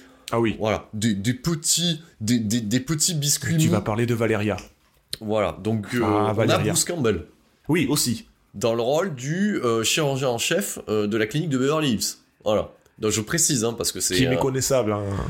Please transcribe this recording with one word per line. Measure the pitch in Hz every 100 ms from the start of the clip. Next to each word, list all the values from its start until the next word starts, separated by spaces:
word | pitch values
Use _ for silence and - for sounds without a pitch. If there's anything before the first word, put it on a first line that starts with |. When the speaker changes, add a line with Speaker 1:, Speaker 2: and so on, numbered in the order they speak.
| - - -
Speaker 1:
Ah | 117
oui. | 117 -
Speaker 2:
Voilà, | 107 95 -
des, | 107 113
des | 98 107
petits, | 123 170 160 - 160 175 170 - -
des, | 110 120
des, | 107 120
des | 104 127
petits | 131 156 -
biscuits | 160 143 - - 165
Speaker 1:
Tu | 160
Speaker 2:
mous. |
Speaker 1:
vas | 104
parler | 107 107
de | 117
Valeria. | 113 113 107 104 95 - _ _ _ - -
Speaker 2:
Voilà, | 107 107 92 78
donc, | 98 113 98
euh, | 123
Speaker 1:
Ah, | 104
Speaker 2:
on | 104 107
a |
Speaker 1:
Valeria. | 107 113 170 -
Speaker 2:
Bruce | 165
Campbell. | - 175 117 92 - _ _ _ -
Speaker 1:
Oui, | 170 151
aussi. | 147 127 110 - _ _
Speaker 2:
Dans | 98 117
le | 117
rôle | 117 151 196
du, | 127 135 175 208 202
euh, | 120 113
chirurgien | 110 - 147 131 135
en | 117
chef, | - 180 202 - -
euh, | 107 104
de | 107
la | 110
clinique | 147 170
de | 131
Beverly | 135 156 147
Hills. | 101 - - _ _
Voilà. | - 101 87 - _ -
Donc | 107
je | 107
précise, | 107 170 - 131
hein, | 113
parce | 117 -
que | 92
c'est, | -
Speaker 1:
Qui | 92
est | 127
Speaker 2:
euh, |
Speaker 1:
méconnaissable, | 170 135 131 - 131 107
hein. | 104 101 98 -